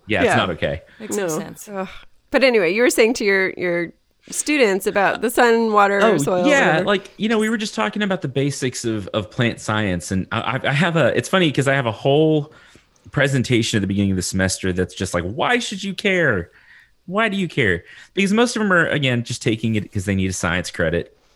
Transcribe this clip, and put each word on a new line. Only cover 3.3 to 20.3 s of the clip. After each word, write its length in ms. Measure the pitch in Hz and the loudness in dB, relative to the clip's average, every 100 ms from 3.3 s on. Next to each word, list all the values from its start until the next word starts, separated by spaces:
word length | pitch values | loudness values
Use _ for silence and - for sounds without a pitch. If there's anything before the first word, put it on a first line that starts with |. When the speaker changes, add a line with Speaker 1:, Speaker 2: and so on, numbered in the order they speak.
| 196 190 | 2 0
Speaker 2:
your 420 | - 180 170 170 - _ _ - | -2 -2 -2 -4 -10 _ _ -12
students 580 | - - 294 226 190 208 | -8 -2 2 2 2 0
about 340 | 196 185 - | 0 0 0
the 100 | 226 | -2
sun, 420 | - 240 226 226 | 2 4 4 2
water, 280 | 208 202 202 | 4 4 4
Speaker 1:
Oh, 160 | 220 175 | 2 2
Speaker 2:
soil, 280 | 143 180 240 | 0 0 2
Speaker 1:
yeah. 180 | 277 208 | 2 2
Speaker 2:
whatever. 160 | 156 185 | 2 0
Speaker 1:
Like, 240 | 196 - - | -2 -4 -6
you 120 | 214 | -2
know, 100 | 226 | 0
we 100 | 220 | 0
were 80 | 226 | -2
just 180 | 208 | -4
talking 280 | - 214 202 | -4 -4 -2
about 200 | 208 185 | -2 -2
the 60 | 143 | -4
basics 560 | 131 139 139 131 123 | -2 -2 -2 -4 -4
of, 220 | 120 110 95 | -4 -4 -4
of 220 | 107 101 | -6 -4
plant 300 | - 117 - | -2 -2 -2
science. 500 | - 107 104 90 - | -2 -2 0 -2 -2
And 160 | 95 - | -4 -2
I, 80 | 107 - 123 | -4 -2 -2
I, 40 | - | 0
I 40 | |
have 240 | 139 180 160 | 0 2 2
a, 200 | 120 104 | 2 0
it's 120 | - | 0
funny 220 | 190 170 | 2 2
'cause 160 | 135 131 | 2 0
I 60 | |
have 120 | 139 120 | 0 0
a 60 | |
whole 600 | 104 139 143 156 156 147 - - - _ _ 110 | -2 0 2 4 2 -2 -12 -20 -20 _ _ -8
presentation 640 | - 143 131 110 120 113 110 | -2 0 0 2 0 2 0
at 60 | |
the 40 | 95 | 0
beginning 240 | 98 98 | 0 0
of 40 | 92 | 0
the 60 | |
semester 500 | 87 95 95 - 92 | -2 0 0 0 -2
that's 220 | 90 90 | -2 -2
just 200 | - 98 | -4 -4
like, 100 | 87 | -4
"Why 340 | 87 120 - 240 | -4 -4 0 0
should 260 | 240 196 | -2 -8
you 100 | 196 | -10
care? 560 | 180 202 185 151 101 82 _ _ - _ _ - | -4 -2 0 2 0 -4 _ _ -20 _ _ -8
Why 220 | 190 220 | -4 -2
do 80 | 196 | -2
you 100 | 175 | -4
care?" 360 | - 110 82 - - - | 0 0 0 -4 -20 -10
Because 180 | - 196 | -2 0
most 240 | 214 240 226 | 2 2 0
of 40 | |
them 100 | 208 | 2
are, 140 | 175 160 | 2 2
again, 340 | 147 135 120 | 0 0 0
just 180 | 117 123 | -2 -4
taking 340 | 127 110 113 110 | -2 0 0 -2
it 160 | 92 | -2
'cause 120 | 107 | -4
they 100 | 95 98 | -2 0
need 140 | 95 | 0